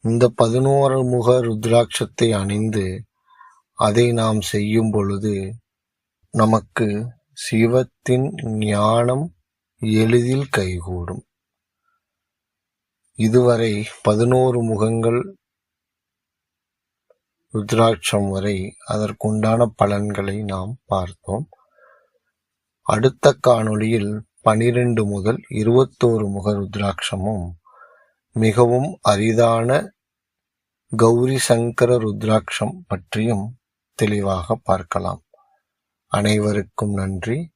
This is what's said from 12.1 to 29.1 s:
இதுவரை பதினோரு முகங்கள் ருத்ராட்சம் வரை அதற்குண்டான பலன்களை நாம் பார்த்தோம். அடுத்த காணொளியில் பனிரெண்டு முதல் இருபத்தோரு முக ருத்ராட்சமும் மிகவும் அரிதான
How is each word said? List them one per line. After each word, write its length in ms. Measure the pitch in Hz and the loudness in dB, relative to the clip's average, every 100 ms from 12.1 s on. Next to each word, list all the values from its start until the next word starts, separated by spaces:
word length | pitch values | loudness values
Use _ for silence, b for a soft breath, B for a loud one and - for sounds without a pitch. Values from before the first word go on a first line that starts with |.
| _ _ _ _ _ _ _ _ _ _ | _ _ _ _ _ _ _ _ _ _
இதுவரை 760 | - 110 120 123 117 113 104 110 - | -2 2 4 4 2 0 -2 -6 -4
பதினோரு 600 | - 107 120 127 127 123 | 0 2 2 2 2 0
முகங்கள் 760 | 113 104 110 113 113 120 - - _ _ _ _ _ _ _ _ _ _ _ _ _ _ _ _ _ _ _ _ _ | -2 -2 0 0 0 -2 -6 -14 _ _ _ _ _ _ _ _ _ _ _ _ _ _ _ _ _ _ _ _ _
ருத்ராட்சம் 760 | 110 104 110 113 110 - 104 101 | -8 -2 2 2 2 -2 -2 0
வரை 460 | 98 101 98 95 - - | -2 -2 -4 -6 -12 -8
அதற்குண்டான 800 | 107 107 107 110 107 110 113 120 | -4 -4 -4 -4 -2 0 2 0
பலன்களை 760 | - 101 101 104 101 98 101 | 0 0 0 -2 -4 -6 -6
நாம் 360 | 104 95 95 127 | -6 -8 -8 -12
பார்த்தோம். 640 | _ 98 90 - - 104 151 b b b b b b b b _ _ _ _ _ | _ -4 -4 -10 -8 -8 -8 b b b b b b b b _ _ _ _ _
அடுத்த 560 | - 107 131 - 147 135 - | -2 2 2 4 2 4 2
காணொளியில் 720 | 117 110 107 110 113 101 107 - _ | 2 2 -2 0 0 -2 -6 -12 _
பனிரெண்டு 680 | - 110 120 120 123 113 104 | 2 2 2 2 0 0 0
முதல் 340 | 101 98 120 - | -2 -2 -2 -6
இருபத்தோரு 840 | - 107 120 131 _ 120 113 104 | -2 2 4 2 _ 0 2 -2
முக 220 | 98 98 | -4 -2
ருத்ராட்சமும் 960 | 101 98 104 101 98 - 101 95 107 87 85 _ b b b b b _ | -2 -4 -4 -6 -4 -8 -6 -6 -6 -8 -12 _ b b b b b _
மிகவும் 680 | - 110 107 120 123 147 185 | 0 2 4 4 4 -2 -2
அரிதான 920 | 104 | 0